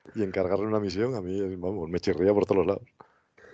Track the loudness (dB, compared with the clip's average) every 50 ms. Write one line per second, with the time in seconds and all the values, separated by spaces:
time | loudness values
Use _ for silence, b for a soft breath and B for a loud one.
0 | -20 -10 -4 -2 -2 -2 0 0 0 0 0 0 0 0 0 0 0 0 -2 0
1 | -2 -2 -2 -4 -4 -4 -4 -2 -2 -4 -4 -4 -4 -4 -4 -4 -4 -4 -4 -2
2 | 0 0 0 4 4 4 4 4 4 4 2 2 4 2 0 -2 -4 _ _ b
3 | b b b b b b b b b b